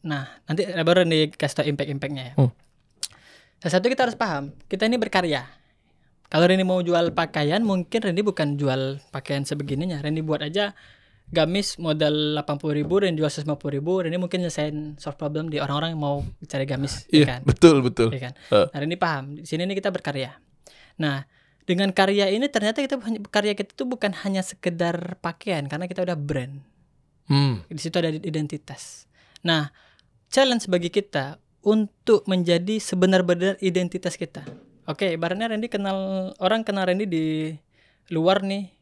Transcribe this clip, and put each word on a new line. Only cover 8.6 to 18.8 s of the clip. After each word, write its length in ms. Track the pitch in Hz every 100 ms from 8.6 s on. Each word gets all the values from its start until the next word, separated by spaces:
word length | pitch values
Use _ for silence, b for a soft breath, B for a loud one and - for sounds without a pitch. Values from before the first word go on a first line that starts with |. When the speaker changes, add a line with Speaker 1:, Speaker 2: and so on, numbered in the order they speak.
| 143 131 135 139 _
Speaker 1:
pakaian 340 | 139 - 139
sebegininya. 560 | 135 151 143 139 175 156
Randy 220 | 147 160
buat 200 | 160 147
aja 360 | 147 180 202 - b b b b -
gamis 500 | - 156 190 196 -
modal 600 | 170 151 151 151 151 151
delapan 200 | 147 143
puluh 180 | 160 147
ribu, 180 | 147 190
Randy 180 | 196 160
jual 100 | 151
seratus 180 | 147
lima 120 | 147 143
puluh 160 | 147
ribu, 180 | 139 151 190
Randy 180 | 165 175
mungkin 240 | 180 180
nyelesain 360 | 175 156 151 151 151 147
soft 200 | - 139
problem 320 | 151 151 160
di 80 | 147
orang-orang 340 | 143 143 165
yang 80 | 160
mau 160 | 147 139 - -
cari 220 | - 143
gamis, 400 | 135 135 139 - -
ya 80 |
Speaker 2:
Iya, 120 | 156 139
Speaker 1:
kan? 140 | 123
Speaker 2:
betul, 340 | 131 120 170 147
betul. 280 | 123 - 113
Speaker 1:
Iya 100 | 127
kan? 120 | 127 127 b
Speaker 2:
Heeh. 200 | 104 104
Speaker 1:
Nah, 100 |
Randy 180 | 151